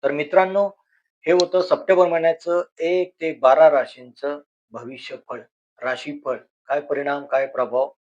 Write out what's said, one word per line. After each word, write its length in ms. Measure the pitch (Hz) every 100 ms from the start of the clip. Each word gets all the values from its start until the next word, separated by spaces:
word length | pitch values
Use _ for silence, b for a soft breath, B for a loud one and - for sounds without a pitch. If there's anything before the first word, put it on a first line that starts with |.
तर 80 | 139
मित्रांनो, 560 | 147 147 185 190 196 202 - _ _ _ _ -
हे 60 |
होतं 300 | 180 180 185
सप्टेंबर 460 | 180 147 - 185 180
महिन्याचं 560 | 165 160 165 - 175 175 _
एक 340 | 165 180 180 _
ते 120 | 160
बारा 360 | 147 127 135 160
राशींचं 680 | 143 120 - 127 - 143 147 143 _ _
भविष्यफळ, 720 | 113 120 131 - 131 _ 123 - _ _ _
राशीफळ, 560 | 127 127 147 147 135 117 - _ _
काय 140 | 143
परिणाम, 440 | 147 139 143 143 143
काय 220 | 135 135
प्रभाव 420 | 131 120 123 139 _